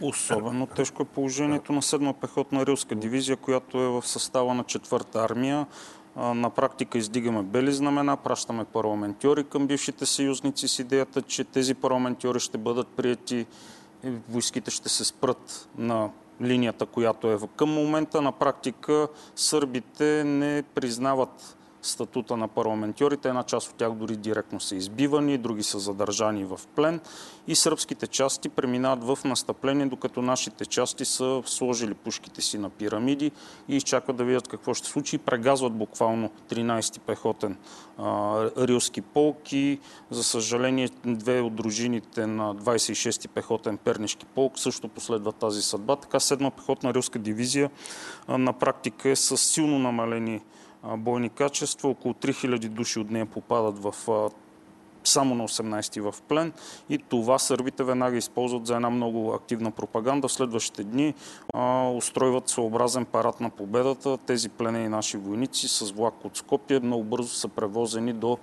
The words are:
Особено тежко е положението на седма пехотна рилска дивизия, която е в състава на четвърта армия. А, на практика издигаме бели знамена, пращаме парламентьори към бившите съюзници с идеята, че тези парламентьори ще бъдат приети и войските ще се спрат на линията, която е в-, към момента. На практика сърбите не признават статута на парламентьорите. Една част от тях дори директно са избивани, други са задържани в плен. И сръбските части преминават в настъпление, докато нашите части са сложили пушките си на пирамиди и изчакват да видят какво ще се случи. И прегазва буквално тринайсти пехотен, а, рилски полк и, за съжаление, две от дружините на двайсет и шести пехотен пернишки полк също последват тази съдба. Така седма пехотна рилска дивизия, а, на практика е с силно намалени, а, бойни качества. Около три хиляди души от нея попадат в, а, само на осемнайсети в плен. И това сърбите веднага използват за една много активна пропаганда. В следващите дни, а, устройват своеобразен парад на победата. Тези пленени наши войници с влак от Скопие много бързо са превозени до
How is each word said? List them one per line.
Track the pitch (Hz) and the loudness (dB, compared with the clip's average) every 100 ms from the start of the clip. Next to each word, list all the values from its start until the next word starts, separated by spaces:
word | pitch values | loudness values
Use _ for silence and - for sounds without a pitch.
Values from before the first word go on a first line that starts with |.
Особено | 147 - - 110 110 123 127 | -4 -2 -2 -2 0 -2 -2
тежко | - 135 - | -2 -2 -2
е | 139 | -4
положението | - 135 131 147 147 - | -2 -2 0 0 0 0
на | 147 | 0
седма | - 147 143 135 | 2 2 2 0
пехотна | 127 - 135 135 135 | -4 -2 0 2 2
рилска | 135 - | 2 0
дивизия, | 107 110 131 131 131 | -4 -2 -2 0 -2
която | - 127 - 127 | 0 0 0 0
е | 127 | 0
в | 123 - | 0 -2
състава | - - 131 123 | -4 -2 0 2
на | 123 | 0
четвърта | 113 110 - 123 113 110 | -2 -6 -2 -2 0 0
армия. | 110 120 131 147 143 - - - - - | 0 0 0 0 -2 -10 -20 -20 -16 -6
А, | 120 | -2
на | 120 117 | 0 0
практика | - 165 - 123 120 | 2 0 0 -2 0
издигаме | 107 120 117 113 | 0 0 0 0
бели | 95 120 135 | 2 2 2
знамена, | 139 143 143 143 139 | 2 2 2 2 0
пращаме | 127 123 - 117 | 0 -2 -2 -6
парламентьори | 104 113 107 107 104 101 139 147 | -2 0 0 0 -2 0 2 4
към | 143 147 139 | 2 0 0
бившите | 139 - - 135 | 0 -2 -4 -2
съюзници | - 139 131 139 135 131 | 0 0 0 -2 -2 -2
с | - | -2
идеята, | 123 135 131 139 | 2 2 2 -2
че | 117 - | -4 -4
тези | 131 135 131 | -2 0 2
парламентьори | 127 135 127 123 123 123 123 | 2 2 2 0 0 0 0
ще | - 117 | -2 -2
бъдат | 113 120 120 | -2 -2 -2
приети | - 123 120 - 123 117 - - - - - | -2 0 -2 -2 -4 -4 -10 -20 -20 -20 -12
и | 131 120 110 | -8 -8 -4
войските | 120 - 127 117 | -2 -2 -4 -6
ще | - - | -6 -4
се | - | -2
спрат | 110 - 127 123 - - - - | -2 0 0 0 -6 -16 -14 -6
на | 117 113 107 - - - | -2 0 -2 -6 -18 -4
линията, | 123 127 120 - 107 | 0 2 2 0 -4
която | - 113 107 117 | 2 2 2 2
е | 104 | 0
в-, | 107 - | -2 0
към | 151 | 2
момента. | 151 151 156 156 156 | 2 2 2 0 0
На | 139 | 0
практика | - 143 - 139 - - 151 147 - - - | 2 0 2 -4 -4 2 2 2 -4 -16 -4
сърбите | - 156 143 123 - - 151 151 | 0 2 2 0 -6 0 2 4
не | 147 143 143 147 143 | 2 2 2 0 -2
признават | - 127 117 135 135 127 - - - - - - | -2 -2 0 2 2 0 -4 -20 -20 -20 -10 -6
статута | - 117 127 113 117 | -4 -4 -4 -2 -2
на | 110 | -2
парламентьорите. | - 110 107 107 107 143 143 131 | 0 0 0 -2 0 2 2 0
Една | 127 | -2
част | 120 120 - | 0 -2 -2
от | |
тях | - 117 | -2 -2
дори | 113 110 107 | -2 -4 -4
директно | 107 107 104 98 | -2 -2 -2 -6
са | - 95 | -6 -6
избивани, | 95 110 139 147 147 135 | -6 0 2 4 2 0
други | 113 107 | 0 -2
са | 104 104 | -2 -4
задържани | 98 98 104 101 107 104 | -4 -2 -2 0 0 0
в | 95 92 - - | -4 -8 -6 0
плен. | 151 165 - - - - - | 2 0 -6 -16 -18 -14 -2
И | |
сръбските | 139 160 151 - - 110 | 2 2 2 -2 -6 -4
части | - 135 - 151 | 0 2 0 -4
преминават | - 123 123 131 127 | -2 0 2 2 2
в | 117 135 | 0 0
настъпление, | 139 120 - 110 135 139 139 | 0 0 -2 -2 0 2 2
докато | 123 123 - | 0 -4 -2
нашите | 123 127 - - - | 0 0 -2 -6 -4
части | - 123 - | 0 0 -2
са | 127 - 131 131 117 | -4 0 0 0 -2
сложили | - 127 117 113 | -2 0 0 -2
пушките | 101 117 - - - | -4 -6 -8 -10 -6
си | - 104 | -4 -4
на | 101 | -6
пирамиди | - 104 107 127 143 147 147 - - - | -4 -2 0 0 0 -2 -4 -14 -16 -2
и | 139 | 0
изчакват | - 127 - 123 | 2 2 0 0
да | |
видят | 123 127 - | 2 2 0
какво | 110 - | -6 -4
ще | 117 - | -4 -4
се | |
случи. | 147 143 147 | -4 -2 -2
И | |
прегазва | - 123 120 139 127 | 0 2 4 4 2
буквално | 113 107 - 113 113 107 - - | 0 -4 0 2 2 -2 -6 -6
тринайсти | 117 117 113 110 - | -2 0 0 -2 -4
пехотен, | - 107 113 110 107 92 - - - - | -6 -2 -2 -2 -4 -6 -14 -20 -18 -6
а, | 107 104 104 107 110 - | -2 0 0 0 0 0
рилски | 127 123 - - | 2 2 2 -4
полк | - 147 151 143 - | -2 4 4 2 -4
и, | 139 139 139 - - - | 0 0 0 -6 -20 -8
за | 120 | -4
съжаление, | 113 120 110 120 127 131 127 - | -2 0 0 2 2 2 0 -2
две | 120 117 107 123 | -4 -2 2 2
от | 117 | 2
дружините | 110 110 104 120 117 - - 110 | -2 -2 0 0 -2 -4 -4 -2
на | 110 107 | -2 -2
двайсет | 104 104 113 - | -2 2 2 2
и | |
шести | 104 120 - - | 0 -2 -2 -4
пехотен | - - 113 117 104 | -8 -2 -2 -2 -2
пернишки | - 107 104 - - | 0 0 -2 -6 -6
полк | - 135 - | 0 0 0
също | 135 - 113 | -2 -2 -6
последват | - - 113 104 - | -10 -2 -2 -2 -2
тази | 110 104 | -2 0
съдба. | - 104 107 139 | -2 -2 0 -2
Така | - 139 | 0 0
седма | - 135 139 | 2 2 0
пехотна | - - 131 135 | -2 -2 0 0
рилска | 123 123 120 | 0 0 -4
дивизия, | 107 107 123 139 143 - - - - - - | -4 -2 0 2 0 -2 -14 -14 -14 -12 -2
а, | 127 | 2
на | 127 | 2
практика | 123 156 - 131 - 135 | 2 2 0 -4 0 2
е | 135 | 2
с | - 131 | 2 2
силно | - - 151 139 | 2 2 2 2
намалени, | 127 117 113 117 113 107 - - - - 113 | 2 0 0 -2 -2 -6 -10 -20 -20 -16 -8
а, | 110 | -4
бойни | 110 120 117 | 0 0 0
качества. | - 143 - 143 - 143 | 0 0 0 -4 -2 -2
Около | 123 127 | 0 -2
три | 117 139 | -2 -2
хиляди | 127 131 123 113 | 0 0 0 -2
души | 110 117 117 | -4 -4 -2
от | 107 | -2
нея | 113 110 | -2 -4
попадат | - - 117 110 104 | -6 -2 2 2 -2
в, | 101 - - | -4 -4 0
а, | 107 107 - - - - - - - | 0 0 -4 -16 -20 -20 -20 -20 -4
само | - 147 135 | 2 4 4
на | 120 | 2
осемнайсети | 110 - 110 107 107 110 | -2 -4 -4 -4 -4 -4
в | 101 - - | -4 -6 -2
плен. | 151 165 147 - - - | 0 0 -6 -16 -16 -6
И | 143 | -6
това | - 120 113 135 | 0 2 4 4
сърбите | - 127 131 - | 4 2 0 0
веднага | 127 127 127 120 | 0 2 2 0
използват | - - 123 123 117 | -2 -2 0 -2 0
за | |
една | 120 120 | 0 2
много | 120 117 113 110 | 0 0 0 -2
активна | 110 - 113 113 | -4 -4 -2 -2
пропаганда. | - 104 113 113 143 135 | -4 -4 -2 0 2 0
В | |
следващите | - 131 113 - - | 0 0 0 -4 -4
дни, | 104 123 151 - - - - | -2 0 0 0 -10 -14 -8
а, | 120 123 127 127 | -2 2 2 2
устройват | 123 - - 131 127 - | 0 -2 2 4 4 0
своеобразен | - 117 113 120 123 | 0 0 2 2 2
парад | 117 113 117 - | 0 2 2 0
на | 120 | -4
победата. | - 101 117 131 131 139 131 | -6 0 2 2 2 0 -2
Тези | - 123 110 | 0 0 0
пленени | - 113 113 113 | -2 -2 0 0
наши | 107 107 107 | -2 -2 -4
войници | 98 107 135 - 131 | -4 -2 -2 -2 -2
с | - 107 | -2 -2
влак | 101 113 - | 0 0 0
от | 104 - | -8 -10
Скопие | - 139 - 135 | 0 0 2 2
много | 120 120 | 2 0
бързо | 107 123 120 | 0 -2 -2
са | - 107 | -6 -6
превозени | - 107 110 117 110 120 | -4 -2 0 -2 0 -2
до | 113 113 120 | -2 0 -2